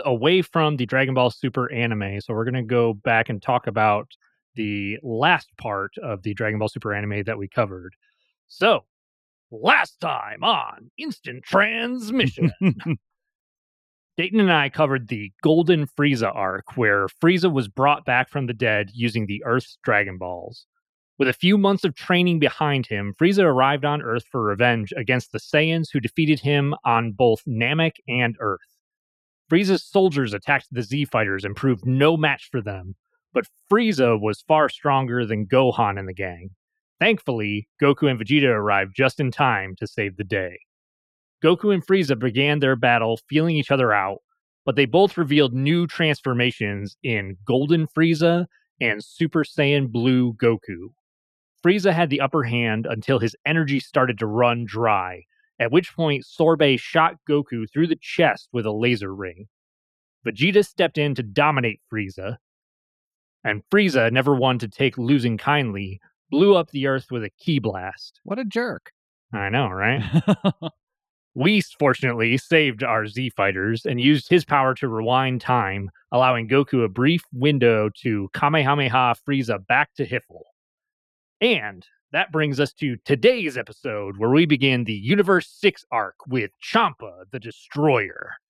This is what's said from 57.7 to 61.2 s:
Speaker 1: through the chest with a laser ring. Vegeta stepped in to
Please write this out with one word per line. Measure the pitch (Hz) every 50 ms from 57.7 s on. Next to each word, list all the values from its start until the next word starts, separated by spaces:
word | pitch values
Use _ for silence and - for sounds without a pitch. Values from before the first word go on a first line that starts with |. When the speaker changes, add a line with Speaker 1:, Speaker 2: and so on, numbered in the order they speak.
Speaker 1:
through | - 147 165
the | 165 160 -
chest | - - - - 170 139 104 - - _
with | - 120 107
a | 107
laser | 104 107 117 123 120 104 104 95 95
ring. | 98 98 92 85 90 98 - _ _ _ _ _ _ _ _ _ _ _ _ _ _ -
Vegeta | 117 110 98 143 190 185 208
stepped | 202 - - - 180 160 - 156
in | 147 147 135
to | 131